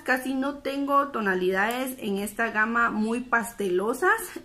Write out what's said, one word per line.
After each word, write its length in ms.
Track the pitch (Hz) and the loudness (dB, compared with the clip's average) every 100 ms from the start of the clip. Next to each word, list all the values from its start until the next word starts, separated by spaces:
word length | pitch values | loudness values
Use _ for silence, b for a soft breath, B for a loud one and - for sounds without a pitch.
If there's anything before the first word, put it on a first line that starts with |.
casi 300 | - 254 262 | -2 -2 -2
no 240 | 269 285 285 | -2 -2 -4
tengo 500 | 269 277 277 277 277 | -4 -4 2 2 2
tonalidades 880 | 240 202 185 185 190 214 247 262 254 | 0 0 2 2 2 2 0 -4 -6
en 200 | 220 196 | -4 -2
esta 320 | 208 - 226 | -4 -2 -2
gama 400 | 214 220 233 233 | 0 0 2 2
muy 300 | 214 220 233 | 2 0 0
pastelosas. 1000 | 247 233 202 - 202 180 208 247 370 440 359 - | 0 0 0 -2 0 2 0 2 2 2 0 -12